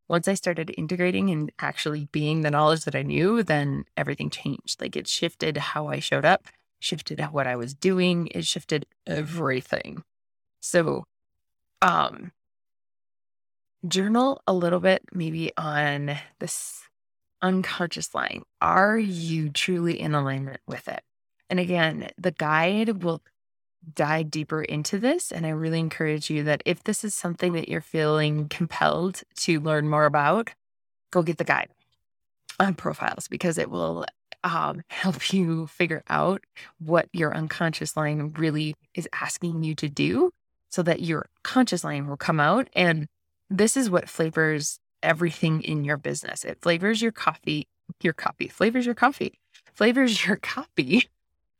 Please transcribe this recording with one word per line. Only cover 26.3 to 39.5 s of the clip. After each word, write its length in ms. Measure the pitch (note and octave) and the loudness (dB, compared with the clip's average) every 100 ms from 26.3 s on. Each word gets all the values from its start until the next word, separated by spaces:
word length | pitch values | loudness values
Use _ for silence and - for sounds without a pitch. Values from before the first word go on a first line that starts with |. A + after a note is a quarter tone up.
| D3+ | -2
that 200 | D3 C#3+ - | 0 0 0
if 180 | F3 | -2
this 200 | - G#3 | -2 -4
is 100 | G#3+ | -4
something 400 | - F3 E3+ F3+ | -4 -4 -2 0
that 140 | E3+ - | 0 -2
you're 140 | E3 | -6
feeling 680 | - D#3+ D3+ D3+ D3+ D3+ D3 | -4 0 2 4 2 0 -2
compelled 760 | - E3 - D#3 D3+ F3+ F#3 - - | -4 -4 2 2 2 -2 -4 -12 -4
to 220 | - D#3+ | 0 2
learn 300 | D#3 D3+ D3+ | 2 2 2
more 160 | D3+ D3+ | 4 6
about, 480 | D3 C#3+ G3 A3+ - _ _ _ _ _ | 6 4 2 0 -10 _ _ _ _ _
go 100 | F#3 | 2
get 160 | E3 D#3+ | 2 0
the 60 | |
guide 260 | E3 C#3 - _ _ _ _ _ _ _ - - | 0 0 -2 _ _ _ _ _ _ _ -4 2
on 160 | G3 F3 | 2 0
profiles, 520 | D#3+ D3 - - - | -4 -4 -4 -6 -8
because 300 | - F3 E3 | -4 -2 -2
it 120 | - | -4
will, 360 | - - E2+ - - _ - | -2 -4 -4 -8 -12 _ -6
um, 380 | F3+ E3 D#3+ - - | -4 -2 -2 -4 -10
help 440 | - F#3+ C#3+ - | -4 -2 -2 0
you 340 | F#3+ E3+ D#3+ D#3+ | 0 2 0 -4
figure 360 | - E3+ D#3+ - | -2 -2 -2 -2
out 360 | D2+ D#3 G3 - - - - | 0 2 0 -6 -20 -20 -12
what 280 | D#3 E3+ - | 2 2 2
your 220 | F3 D#3 - | 0 -2 -2
unconscious 600 | D#3+ - E3 D#3 D#3 - | -4 -2 -2 -2 -6 -2
line 380 | D3+ D3+ D3+ D3+ | -2 -2 -4 -2
really 380 | D#3+ D3+ D3+ D3+ _ | 0 0 -2 -6 _
is 140 | - - | -10 -8
asking 500 | - C#3+ - F3 | -6 -6 -4 -4